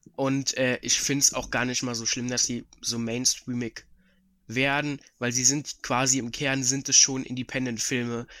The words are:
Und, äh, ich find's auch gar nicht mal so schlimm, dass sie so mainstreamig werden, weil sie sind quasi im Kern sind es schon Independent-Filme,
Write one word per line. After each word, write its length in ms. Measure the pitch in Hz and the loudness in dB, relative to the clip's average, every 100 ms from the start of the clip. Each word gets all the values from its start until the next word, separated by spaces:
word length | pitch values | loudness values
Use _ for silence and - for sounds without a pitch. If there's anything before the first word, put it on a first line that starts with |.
| - - | -14 -2
Und, 400 | 135 135 131 - | 0 0 0 0
äh, 200 | 127 123 | 0 0
ich 160 | 123 - | 0 0
find's 340 | - 143 - | 0 2 2
auch 160 | 127 120 | 2 -2
gar 160 | 117 123 | -2 0
nicht 160 | 123 | -2
mal 140 | 127 117 | -4 -4
so 100 | 113 | -4
schlimm, 240 | 131 123 | -4 -2
dass 140 | 123 | -2
sie 220 | - 120 - - | -2 -4 -8 -10
so 180 | - 117 | -4 -2
mainstreamig 880 | 113 120 127 - - 120 117 - - - _ _ _ _ - | -2 0 0 -2 -4 -4 -4 -8 -18 -20 _ _ _ _ -6
werden, 560 | 117 139 143 147 139 - _ | 0 2 2 0 -4 -10 _
weil 140 | 123 | -2
sie 120 | 120 | 2
sind 380 | 127 147 - - | 4 2 -2 -8
quasi 380 | - 123 131 135 | 0 2 4 2
im 120 | 120 | -2
Kern 320 | - 143 135 | -4 -2 0
sind 240 | 123 135 135 | 0 0 4
es 80 | 127 | 6
schon 280 | 139 131 | 6 4
Independent-Filme, 1040 | - 127 123 135 127 113 - 127 120 117 117 - | -4 -6 -4 -2 -2 -2 -2 -2 0 -4 -6 -14